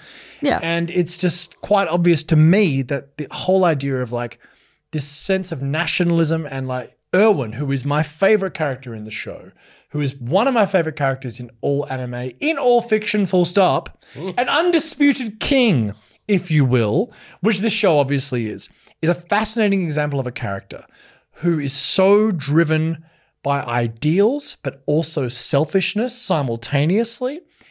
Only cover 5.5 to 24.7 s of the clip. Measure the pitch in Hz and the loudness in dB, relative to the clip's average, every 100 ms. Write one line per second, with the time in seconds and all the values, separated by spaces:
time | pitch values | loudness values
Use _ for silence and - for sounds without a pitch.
5.5 | 143 139 147 165 - 175 165 156 160 151 | -6 -4 -2 -2 0 2 2 2 0 -4
6.5 | 135 131 127 120 _ _ 180 220 180 113 | -6 -6 -6 -8 _ _ 2 4 2 -2
7.5 | 107 143 139 131 147 151 - 196 214 190 | -4 -2 -2 0 -2 -2 0 2 2 0
8.5 | - 151 127 127 110 107 - - 87 - | -4 -4 -6 -10 -10 -10 -10 -10 -12 -16
9.5 | - _ _ _ 147 143 - 120 170 254 | -20 _ _ _ -4 -4 -4 -2 0 2
10.5 | 247 196 185 160 147 139 131 127 - 123 | 2 2 0 -2 -2 -2 -2 -6 -10 -12
11.5 | _ 139 143 - 131 123 123 127 - 294 | _ -2 -2 -2 -6 -6 -6 -8 -4 -2
12.5 | 311 254 240 240 214 - 208 190 185 175 | 0 2 2 2 -2 0 -2 2 2 2
13.5 | - 185 139 - - _ 123 180 185 254 | 2 2 2 -4 -14 _ -12 -6 -4 0
14.5 | 285 349 339 - - 285 - 233 - - | 0 2 2 0 2 2 2 -4 -6 0
15.5 | 269 240 147 107 - _ _ - 196 - | 2 4 2 0 -6 _ _ -2 0 2
16.5 | 151 135 123 107 123 240 - - - 196 | 2 4 2 2 0 -2 -8 -20 -4 -2
17.5 | 208 214 - 202 151 131 139 - 123 110 | 0 0 2 2 4 2 0 -2 -2 -4
18.5 | 98 - _ _ _ 156 175 - 202 220 | -8 -12 _ _ _ -2 -2 -2 -2 0
19.5 | - 208 196 170 151 147 139 123 - 110 | 0 0 0 0 -2 -2 -2 -4 -6 -6
20.5 | 98 - - - _ - _ _ - 175 | -6 -10 -16 -18 _ -20 _ _ -4 0
21.5 | 160 139 - - - 190 202 214 175 135 | 0 0 0 0 2 4 4 2 -2 0
22.5 | 151 156 156 160 160 - _ _ _ 143 | 2 2 2 0 -4 -10 _ _ _ -2
23.5 | 143 120 120 120 113 151 175 208 285 - | -2 -2 -2 -2 -2 0 2 2 0 -4
24.5 | - 139 | -6 -8